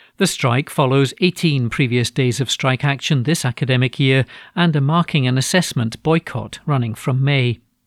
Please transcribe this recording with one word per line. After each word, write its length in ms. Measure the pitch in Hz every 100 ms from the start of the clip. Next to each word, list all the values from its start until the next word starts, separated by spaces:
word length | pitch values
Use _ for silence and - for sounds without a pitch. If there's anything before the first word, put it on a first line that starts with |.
| _ -
The 80 | 196
strike 420 | - 135 123 151
follows 460 | - 131 135 135 -
eighteen 500 | 180 - 165 139 117
previous 400 | - 131 123 117
days 300 | - 127 107
of 100 | 123
strike 340 | - 131 127
action 380 | 147 135 - 143
this 220 | 117 165
academic 560 | 127 - 135 127 127 -
year 260 | 135 135 123 - - -
and 180 | 175
a 60 | 151
marking 480 | 139 170 165 156 127
and 100 | 131
assessment 640 | - 185 - 135 113 -
boycott 560 | 156 165 - 117 110 - -
running 280 | 135 117
from 280 | - - 131
May. 380 | 139 139 123 110 _ _